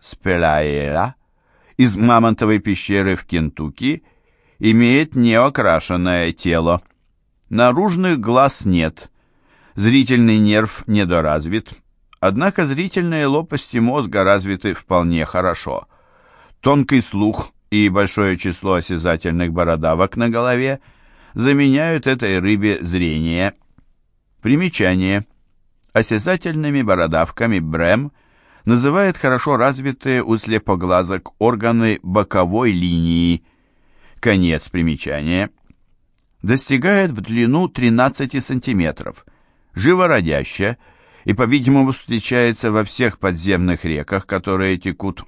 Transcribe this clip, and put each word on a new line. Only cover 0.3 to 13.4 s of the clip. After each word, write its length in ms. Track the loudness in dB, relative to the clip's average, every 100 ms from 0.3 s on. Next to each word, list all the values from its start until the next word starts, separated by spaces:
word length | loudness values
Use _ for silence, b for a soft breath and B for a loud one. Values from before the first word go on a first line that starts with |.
| 0 2 0 0 -2 -4 -4 -4 -6 _ _ _ _ _ 0
из 180 | 2 2
мамонтовой 640 | 4 4 4 2 2 0
пещеры 560 | 0 -4 -2 0 0 -2
в 100 | -4
Кентукки, 760 | -4 -2 -4 -10 -6 -6 -6 _ _ _ _ _ -2
имеет 580 | 2 4 6 4 2 2
неокрашенное 1160 | 2 4 2 2 2 2 0 -2 0 0 -2
тело. 500 | -4 -2 0 0 -2 -4 _ _ _ _ _ -6
Наружных 720 | 2 2 2 0 0 0 -2
глаз 460 | 0 2 2 0 0
нет, 460 | 0 0 -4 -18 _ b b b b b b
зрительный 640 | 2 4 4 4 4 4
нерв 440 | 4 2 0 -4 -4
недоразвит, 840 | -2 0 0 0 -2 -4 -6 -8 -16 _ _ _ _
однако 440 | -2 0 -2 0 -2
зрительные 640 | -2 -4 -2 -2 -2 -2
лопасти 500 | -2